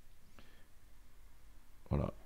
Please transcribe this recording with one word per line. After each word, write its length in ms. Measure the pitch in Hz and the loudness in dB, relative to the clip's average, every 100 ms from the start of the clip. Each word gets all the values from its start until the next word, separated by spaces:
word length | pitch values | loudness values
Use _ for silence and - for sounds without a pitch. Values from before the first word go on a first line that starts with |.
| - - - - - - - - - - - - - - - - - - - | -8 -8 -8 -8 -8 -8 -10 -10 -8 -8 -8 -8 -8 -8 -8 -8 -8 -8 6
Voilà. 240 | 71 - - | 8 8 4